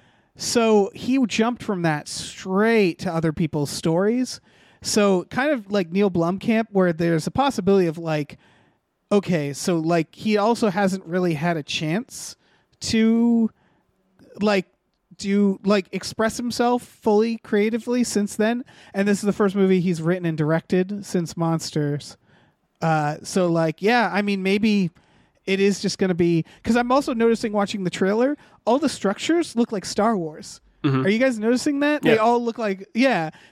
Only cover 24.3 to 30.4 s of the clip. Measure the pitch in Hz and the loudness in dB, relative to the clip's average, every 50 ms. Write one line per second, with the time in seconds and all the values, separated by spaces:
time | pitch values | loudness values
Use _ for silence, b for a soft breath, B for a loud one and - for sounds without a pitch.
24.3 | 202 190 185 190 196 214 202 220 208 202 185 165 _ b b b b b b b | -2 -2 0 0 0 2 2 2 2 2 0 -2 _ b b b b b b b
25.3 | b b b - 196 190 196 208 190 - - 190 - - 190 185 180 165 175 170 | b b b -2 0 2 2 2 2 0 -4 -4 -2 0 0 0 2 2 2 2
26.3 | 170 165 160 B B B B - 233 247 240 240 254 285 277 311 254 226 226 233 | 2 2 0 B B B B 0 0 2 2 2 2 2 2 0 0 2 2 2
27.3 | 226 214 - 214 208 208 202 196 - 202 185 175 - - 196 190 208 226 247 277 | 2 2 -2 -2 -2 -2 -2 -2 -4 -4 -4 -4 -2 0 0 0 2 2 0 0
28.3 | 294 b b b b b b 214 240 285 320 262 - - - 190 196 - - - | -2 b b b b b b 0 0 2 2 -2 -2 -2 -4 -4 -4 -2 -2 0
29.3 | 320 349 320 - - 226 240 - 226 190 - - - - 202 226 226 190 165 151 | 0 0 0 -2 -2 -2 -2 -2 -4 -8 -8 -6 -2 0 0 2 0 -2 -4 -6
30.3 | 156 170 | -10 -14